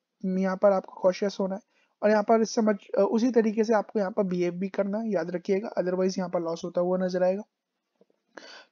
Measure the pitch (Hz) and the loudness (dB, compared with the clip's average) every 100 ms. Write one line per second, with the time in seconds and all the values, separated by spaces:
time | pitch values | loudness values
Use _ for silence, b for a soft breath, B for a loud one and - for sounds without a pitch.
0 | _ _ 190 185 190 190 208 190 - - | _ _ -4 0 0 2 4 2 -2 -2
1 | 185 185 202 - 196 190 - _ _ - | 0 0 -2 -2 -4 -6 -12 _ _ -2
2 | 208 214 208 226 220 - 214 202 - - | 2 2 4 2 2 0 0 0 -2 2
3 | 196 226 247 240 220 214 214 220 196 220 | 2 4 2 2 2 2 2 0 0 -2
4 | 185 220 196 180 175 175 190 - 196 208 | -2 -2 -2 0 -2 -2 -6 -2 -2 -2
5 | 226 185 170 175 170 196 226 - 180 180 | -2 -2 -2 -6 -2 -2 -2 -4 -2 0
6 | 185 190 180 180 165 170 175 170 180 185 | -2 -2 -4 -4 -4 -6 -6 -2 0 0
7 | 185 180 180 196 220 _ _ _ _ _ | -2 0 0 -2 -6 _ _ _ _ _
8 | _ _ _ - B B B | _ _ _ -20 B B B